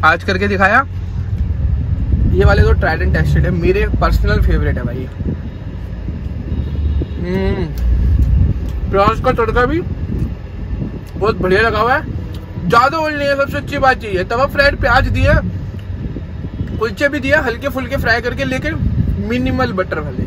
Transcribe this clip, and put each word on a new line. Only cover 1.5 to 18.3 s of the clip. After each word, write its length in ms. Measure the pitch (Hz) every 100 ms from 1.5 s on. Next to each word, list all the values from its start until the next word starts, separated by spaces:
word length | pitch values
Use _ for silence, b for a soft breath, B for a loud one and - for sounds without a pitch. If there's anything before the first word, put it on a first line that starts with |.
| - - - - - - - -
ये 140 | 185
वाले 180 | 196 202
तो 100 | 208
tried 280 | 220 190 160
and 120 | 175
tested 300 | - - -
है, 60 | 170
मेरे 340 | 180 170 190 214 -
पर्सनल 400 | 170 165 202 202
फेवरेट 360 | 185 160 147 143
है 60 |
भाई। 220 | - 127 131 - - - - - - - - - - - - - - - - - - - - -
हम्म, 460 | 175 190 190 196 165 - - - - - - - - - - - -
प्याज 300 | 196 202 220
का 120 | 254
तड़का 300 | 247 226 240 247
भी 140 | 320
बहुत 1600 | 359 - - - - - - - - - - - - - 202 196
बढ़िया 240 | 180 190
लगा 200 | 226 208
हुआ 140 | 226
है, 80 | 277 - - - - - -
ज़्यादा 340 | 175 233 262 320
ऑयल 200 | 311 302
नहीं 100 | 285
है, 80 | 277
सबसे 200 | 277 294
अच्छी 220 | 269 285
बात 260 | 269 247
यही 120 | 220 185
है। 80 | 185
तवा 200 | 233 277
फ्राइड 280 | 285 285 285
प्याज 280 | 262 247 262
दिया, 320 | 226 190 208 - - - - - - - - - - - - - 190
कुलचे 300 | 220 196 294
भी 120 | 285
दिया, 200 | 262 294
हल्के 260 | 269 233 277
फुल्के 260 | 262 247 262
फ्राई 240 | 233 233
करके, 240 | 240